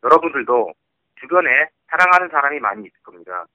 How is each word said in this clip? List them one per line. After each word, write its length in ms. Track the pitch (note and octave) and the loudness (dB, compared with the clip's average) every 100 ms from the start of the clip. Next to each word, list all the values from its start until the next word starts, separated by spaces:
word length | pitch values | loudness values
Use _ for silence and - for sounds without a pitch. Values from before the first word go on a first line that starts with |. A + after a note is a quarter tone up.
여러분들도 680 | A#2+ D#3 E3 C#3 A#2+ B2 G2+ D#2 _ _ _ _ | 4 2 2 -6 -2 -2 -2 -8 _ _ _ _
주변에 480 | C3+ F3+ D#3+ B2+ D#3 _ _ | -2 -2 2 0 0 _ _
사랑하는 420 | D#3+ F3+ F3+ F3+ | -2 4 4 2
사람이 300 | D#3 C#3 D3 | -2 -2 -2
많이 260 | A2+ G2+ G2 | -6 -6 -14
있을 80 | _ | _
겁니다. 420 | - F2+ E2+ F2+ E2 | -20 -20 -14 -12 -12